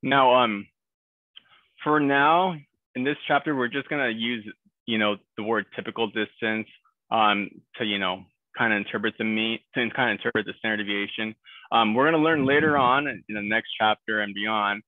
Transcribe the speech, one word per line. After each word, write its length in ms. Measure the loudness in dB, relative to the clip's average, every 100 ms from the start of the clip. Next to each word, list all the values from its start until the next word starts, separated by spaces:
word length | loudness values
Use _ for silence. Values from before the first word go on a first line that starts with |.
| 2
Now, 300 | 4 6 6
um, 320 | 4 0 -8 _ _ _ _ _ _ -20 _ _ _ _
for 160 | 0 2
now, 560 | 4 4 4 4 2 -2 -12 _ _
in 100 | -6
this 140 | -4 -4 0
chapter, 280 | 0 0 -2
we're 120 | -2
just 220 | -4 -6
gonna 220 | -4 -2
use, 360 | -2 -4 -6 -8 -20 _ _ -4
you 140 | 0
know, 180 | 0 -2 _ -10
the 60 |
word 240 | -2 -2 -2 -10
typical 320 | -10 -4 -4
distance, 600 | -2 -6 _ -4 -4 -6 -14 _ _ _
um, 400 | 2 4 2 -2 -10 _ -8
to, 80 | -4
you 120 | -2
know, 260 | -2 -4 -10 _ _ -2
kinda 200 | 0 0
interpret 420 | -2 -4 -4 -4
the 60 |
mean, 340 | -4 -2 -2 -4 _
to 160 | -4 -4
kinda 220 | -2 -2
interpret 340 | -2 -2 -4 -4
the 80 | -6
standard 260 | -4 -4 -2
deviation. 500 | -4 -4 -6 -8 -10 -20 -20 -2
Um, 240 | 2 2 4
we're 100 | 2
gonna 180 | 4
learn 220 | 2 2 2
later 320 | 2 4 4
on 300 | 4 2 0
in 160 | -8 -10
the 140 | -8
next 300 | -2 -2 -2 0
chapter 420 | 2 2 -2 -4
and 140 | -4 -4
beyond 480 | -2 0 0 -2